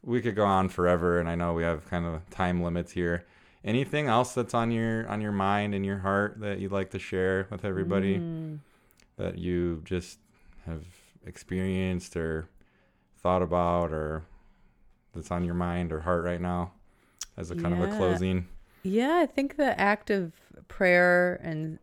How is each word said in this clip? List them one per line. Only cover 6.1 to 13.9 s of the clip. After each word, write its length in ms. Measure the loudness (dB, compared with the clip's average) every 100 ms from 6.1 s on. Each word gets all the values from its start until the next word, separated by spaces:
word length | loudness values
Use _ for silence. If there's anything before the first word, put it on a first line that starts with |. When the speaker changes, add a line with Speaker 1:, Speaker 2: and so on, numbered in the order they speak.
| 2 0 -4
Speaker 1:
that 200 | -6 -4
you'd 120 | -2
like 180 | -2 -4
to 80 | -8
share 460 | -4 0 2 0 -2
with 140 | -6
everybody 520 | -4 -2 0 2 2 0
Speaker 2:
Mm. 400 | -2 -6 -8 -10 -16 _ _ _ _ -8
Speaker 1:
that 200 | -8 -4
you 440 | -2 0 0 -4
just 340 | -4 -6 -6 -16 _ _ -20 -18 -12
have 180 | -10 -12 -20 _ _ -18
experienced 920 | -18 -6 -2 0 0 0 -2 -4 -4
or 320 | -2 -4 -6 -16 _ _ _ _ _ _
thought 240 | 2 2
about, 500 | 2 2 2 2 0